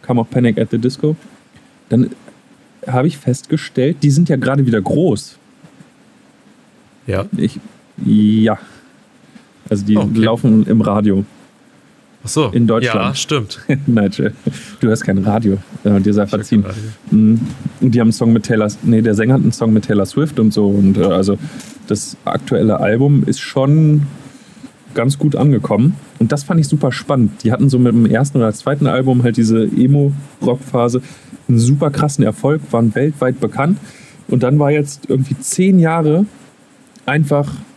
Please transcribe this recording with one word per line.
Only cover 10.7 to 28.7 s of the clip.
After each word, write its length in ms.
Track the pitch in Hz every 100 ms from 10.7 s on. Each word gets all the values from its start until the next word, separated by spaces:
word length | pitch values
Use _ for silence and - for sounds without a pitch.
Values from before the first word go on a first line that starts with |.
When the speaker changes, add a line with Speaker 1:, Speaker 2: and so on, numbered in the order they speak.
| 113
Speaker 1:
Radio. 440 | 107 101 107 95 101 - - _ _ _ _ _ _ _
Speaker 2:
Ach 60 | 110
so. 180 | 156 135
Speaker 1:
In 160 | 107 113
Deutschland. 300 | 117 123 110
Speaker 2:
Ja, 200 | 117 135
stimmt. 440 | - 147 104 - -
Speaker 1:
<laughs> 140 | 139 139
Nein, 240 | 117 98 -
du 160 | 104 - - - - -
hörst 220 | 123 110
kein 160 | - 98
Radio. 380 | 98 107 110 98 - -
Äh, 160 | 104 101
dir 120 | 101
sei 100 | 104
Speaker 2:
Ich 80 | 101
hör 80 | 107
Speaker 1:
verziehen. 240 | 104 110
Speaker 2:
kein 80 | 98
Radio. 120 | 104 110 - -
Speaker 1:
Mm, 240 | 107 107 113 123 - - -
und 100 | 127
die 80 | 117
haben 80 | 113
einen 60 |
Song 200 | 110 113
mit 100 | 113
Taylor, 240 | - 113 107 101
nee, 200 | - 110
der 120 | 113
Sänger 220 | 104 113 135
hat 60 |
einen 100 | -
Song 220 | - 117
mit 120 | 110 -
Taylor 220 | 104 95
Swift 320 | - 151 -
und 120 | 110
so. 160 | 104 101
Und, 300 | 101 98 98
äh, 60 | 95
also 320 | 90 95 98 - - - - -
das 300 | 110 - - -
aktuelle 540 | - 139 117 110 104
Album 440 | 104 113 139 143 139
ist 120 | -
schon 640 | - - 135 151 156 151 143 - - - - - - _ - -
ganz 240 | 120 139
gut 160 | 151 143
angekommen. 600 | 147 123 - 101 143 196 - -
Und 140 | -
das 120 | 143
fand 160 | - 165
ich 80 | 143
super 240 | 147 131
spannend. 520 | - - 139 107 -
Die 80 | 113
hatten 180 | 123 139
so 80 | 127
mit 160 | 123
dem 140 | 113 110
ersten 320 | 110 139 135
oder 120 | 113
zweiten 340 | 104 -